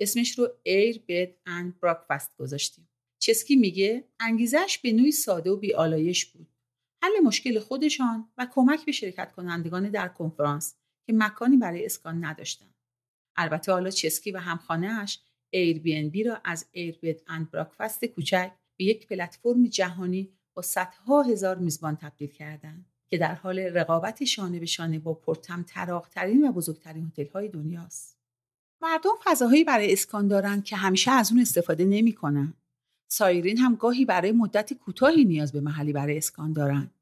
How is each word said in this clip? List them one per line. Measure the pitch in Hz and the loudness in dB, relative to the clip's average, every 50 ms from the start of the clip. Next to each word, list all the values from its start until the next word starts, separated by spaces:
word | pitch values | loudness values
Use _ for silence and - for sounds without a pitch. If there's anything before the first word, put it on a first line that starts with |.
اسمش | 208 202 - 233 240 240 - 247 | -4 -2 0 0 0 0 0 0
رو | 240 240 247 _ | -2 -2 -2 _
ایر | - 175 185 196 208 233 226 226 - - | -4 0 2 2 2 2 0 -4 -6 -4
بد | 175 175 180 180 180 _ _ | -2 -2 -2 -4 -6 _ _
اند | 180 175 175 175 180 180 _ | -12 -10 -8 -8 -10 -6 _
براکفست | - 175 165 170 - - 143 143 - - _ | -2 0 0 -2 -4 -6 -6 -6 -8 -10 _
گذاشتیم. | - 135 131 139 147 - - - _ _ _ _ _ _ _ _ - | -12 -10 -8 -8 -6 -6 -8 -8 _ _ _ _ _ _ _ _ -2
چسکی | - - 453 - - - 285 | 0 0 0 2 2 4 6
میگه | 262 226 190 170 190 196 208 226 247 247 _ _ - | 6 6 4 2 0 0 0 0 -2 -8 _ _ -6
انگیزش | 226 226 226 220 240 226 262 311 381 381 - - | -2 -2 0 0 2 2 2 2 0 0 -4 -4
به | - 247 | -2 2
نوعی | 220 226 254 294 | 4 4 4 4
ساده | 294 - - - 185 170 165 185 | 4 2 0 -2 -2 -2 0 -2
و | 196 | -2
بی‌آلایش | 202 208 196 - - 165 160 160 156 160 175 180 - - | 0 -2 -2 0 2 2 2 2 0 0 0 0 -2 -4
بود. | - _ - 165 - _ _ _ _ _ _ _ _ _ _ | -6 _ -20 -20 -20 _ _ _ _ _ _ _ _ _ _
حل | - 370 427 415 330 | 0 0 4 4 4
مشکل | 233 202 - - 254 233 214 | 4 2 0 -2 -2 -2 -2
خودشان | 208 - 262 269 311 302 294 - 254 240 226 220 220 - _ - | -4 -6 -4 -2 -2 -2 0 0 -2 -2 -2 -4 -8 -10 _ -10
و | 247 247 - | -10 -2 2
کمک | 269 254 262 302 302 - | 4 4 6 4 2 -2
به | - | -4
شرکت | 277 - 220 190 180 - 185 - | -6 -6 -6 -8 -8 -10 -10 -12
کنندگان | _ - 180 180 170 170 165 170 170 185 196 208 | _ -10 -8 -6 -6 -4 -4 -4 -4 -4 -2 -2
در | 202 202 185 180 | -2 -4 -4 -6
کنفرانس | - - 170 160 160 - 147 143 143 151 - - - _ _ _ _ _ _ | -6 -6 -6 -6 -4 -2 -2 -2 -2 -4 -6 -10 -12 _ _ _ _ _ _
که | - | 0
مکانی | 226 220 214 208 208 - 233 247 277 | 2 2 2 0 -2 0 4 6 6
برای | 254 226 180 170 170 - | 6 6 2 -2 -4 -6
اسکان | 190 - - - 165 165 170 165 | -6 -8 -10 -10 -8 -8 -6 -6
نداشتن. | 151 156 - - - - - 101 _ _ _ _ _ _ _ _ _ _ _ _ _ _ | -8 -8 -10 -10 -12 -12 -12 _ _ _ _ _ _ _ _ _ _ _ _ _ _ _
البته | 180 170 160 175 170 - 202 | -4 -4 -2 -4 -2 0 0
حالا | 185 180 185 185 | 0 0 0 -2
چسکی | 190 - - 160 - - - 208 | -4 -4 -2 -2 -4 -4 -6 -8
و | 185 185 | -10 -8
همخانه‌اش | 170 175 170 170 - - 165 165 180 208 226 220 202 202 - - _ _ _ _ _ _ | -8 -8 -8 -8 -6 -6 -4 -4 -2 -4 -4 -6 -6 -8 -10 -12 _ _ _ _ _ _
ایر | - 190 180 170 160 160 | 0 2 2 2 0 0
بی | 160 165 156 | -2 -2 -2
ان | 151 151 151 | -2 -2 -4
بی | 151 202 | -2 -2
را | 214 240 220 - - | -2 -2 -4 -6 -8
از | 175 170 160 - _ | -8 -8 -8 -10 _
ایر | - 180 175 170 165 _ | -12 -10 -10 -10 -10 _
بد | - 165 160 160 _ | -6 -6 -6 -6 _
اند | - 165 160 160 156 | -12 -8 -8 -8 -6
براکفست | - 160 160 - _ - - 220 - - - | -6 -8 -8 -8 _ -10 -10 -8 -6 -6 -8
کوچک | 226 - - 143 - 190 180 180 190 - _ _ _ _ | -8 -6 -6 -4 0 0 0 0 -2 -8 _ _ _ _
به | - 190 | -2 0
یک | 196 220 214 - | 0 0 -2 -4
پلتفرم | - 202 175 175 175 - _ - 240 240 247 247 | -10 -8 -8 -8 -10 -10 _ -2 0 2 4 2
جهانی | 233 - - 185 180 175 185 185 180 180 190 196 190 _ _ _ _ _ | 2 2 0 -2 -2 -4 -4 -6 -4 -4 -4 -6 -8 _ _ _ _ _
با | 185 | -10
صدها | 180 - - 185 190 - - _ _ 226 285 294 | -8 -6 -4 -4 -4 -6 -8 _ _ 2 4 4
هزار | 277 247 226 190 190 190 185 180 | 4 4 2 0 0 -2 -2 -2
میزبان | 180 165 151 - 160 156 151 | -2 -4 -4 -4 -6 -6 -6
تبدیل | 156 - 147 - - 147 143 | -6 -10 -14 -14 -12 -14 -14
کردن | - - 151 151 151 147 - 156 156 175 185 _ _ _ _ | -12 -14 -16 -16 -16 -16 -18 -20 -20 -20 -20 _ _ _ _
که | _ - 165 | _ -2 0
در | 165 156 160 | 0 -2 -2
حال | 156 - 185 185 190 | -4 -6 -6 -6 -4
رقابت | 190 180 175 175 160 165 165 165 175 220 220 - 285 | -4 -2 -2 0 0 2 0 0 0 -4 -6 -4 -4
شانه | 240 - 220 196 175 175 170 | -2 -2 -2 -4 -6 -6 -6
به | 165 | -6
شانه | 170 - - 170 165 160 160 | -6 -6 -4 -4 -4 -4 -4
با | 156 165 160 | -4 -6 -6
پرطمطراق‌ترین | 160 _ - 160 160 - - 175 175 175 - - 185 180 175 175 170 170 _ - 180 180 190 220 277 302 269 | -6 _ -4 -6 -4 -6 -10 -10 -10 -10 -10 -10 -8 -6 -6 -6 -8 -8 _ -8 -6 0 2 4 4 4 4
و | |
بزرگترین | 190 180 160 - 156 - - 160 156 160 165 | 2 -2 -4 -6 -8 -10 -14 -16 -12 -10 -10
هتل‌های | 160 - - 143 143 - 190 208 214 | -8 -8 -8 -10 -8 -8 -10 -10 -8
دنیاست. | 190 160 151 156 170 170 170 170 - - - - _ _ _ _ _ _ _ _ _ _ _ _ _ _ | -8 -8 -8 -8 -8 -10 -12 -16 -16 -18 -18 -20 _ _ _ _ _ _ _ _ _ _ _ _ _ _
مردم | 320 330 330 320 320 381 440 440 - | -4 -2 -2 0 2 0 0 2 2
فضاهایی | 381 320 - 254 226 254 311 320 | 2 2 4 6 6 6 6 6
برای | 311 269 220 208 202 | 6 4 2 4 2
اسکان | 190 190 - - - 208 202 196 | 2 0 0 -2 -2 -2 0 2
دارن | 202 196 196 202 202 202 | 2 2 2 0 -2 -4
که | 202 - 214 | -4 -6 -4
همیشه | 196 190 190 185 190 - 247 | -2 0 2 2 2 4 4
از | 269 262 220 208 | 4 4 4 6
اون | 226 247 | 6 4
استفاده | 240 - - 180 170 - 170 160 180 | 4 4 2 0 0 0 0 2 2
نمی‌کنن. | 196 202 208 226 233 208 - - 147 147 143 139 - - _ _ _ _ _ _ _ _ _ _ - | 4 4 4 4 2 2 0 -2 -2 0 0 -2 -2 -6 _ _ _ _ _ _ _ _ _ _ -8
سایرین | - - 214 185 175 175 170 190 220 233 | -2 2 4 4 4 4 2 2 2 4
هم | 254 254 233 | 4 4 2
گاهی | 220 226 240 247 254 269 | 2 2 2 2 2 2
برای | 220 185 180 170 202 | 2 2 2 2 2
مدت | 220 233 220 185 - 208 214 - | 4 2 2 2 0 -2 -2 -2
کوتاهی | 277 - _ - 180 - 254 285 330 320 269 | -6 -10 _ -12 -2 2 4 6 6 6 6
نیاز | 190 165 151 147 139 | 6 4 2 0 -2
به | 139 147 | -4 -4
محلی | 143 147 147 151 147 147 | -4 -4 -4 -4 -4 -4
برای | 143 143 139 147 147 156 | -2 -2 -2 -2 -2 -4
اسکان | 151 - - - 151 156 | -4 -8 -8 -6 -6 -4
دارن. | 156 151 143 139 139 143 131 127 - _ | -2 0 0 0 0 0 -2 -4 -10 _